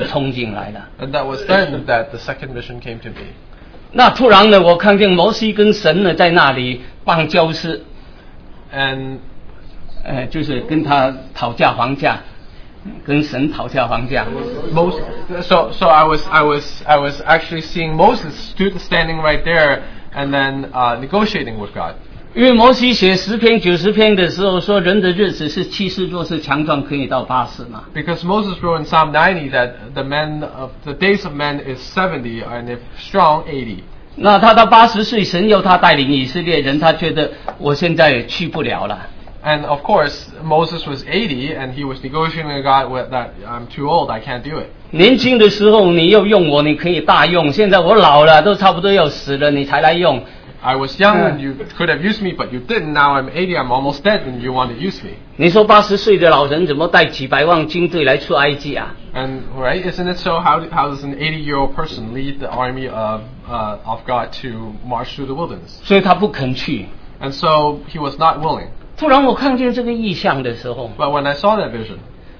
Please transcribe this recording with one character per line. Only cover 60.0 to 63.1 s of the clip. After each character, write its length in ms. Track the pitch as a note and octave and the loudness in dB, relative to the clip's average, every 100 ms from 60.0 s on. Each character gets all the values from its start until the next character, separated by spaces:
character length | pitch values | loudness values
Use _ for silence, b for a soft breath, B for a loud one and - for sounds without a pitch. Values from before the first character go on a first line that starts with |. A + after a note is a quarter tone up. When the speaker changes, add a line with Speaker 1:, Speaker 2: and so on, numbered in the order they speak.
| F3 | -6
Speaker 2:
it 60 | F3+ | -4
so? 220 | F#3 E3 | -2 0
How, 220 | E3+ D#3 D#3+ | 2 0 -2
how 180 | E3 C#3+ | -4 -4
does 140 | C#3 C#3 | -4 -10
an 100 | C#3 | -6
eighty-year-old 560 | D#3 D#3 D3 C#3 C3+ C#3+ | -6 -6 -4 -2 -2 -2
person 380 | D#3 - A2+ | -6 -8 -10
lead 260 | B2+ C#3 C3+ | -8 -6 -6
the 80 | C#3 | -8
army 400 | A#2+ B2+ C3 B2+ | -6 -6 -6 -8
of, 320 | A2 G#2+ | -6 -6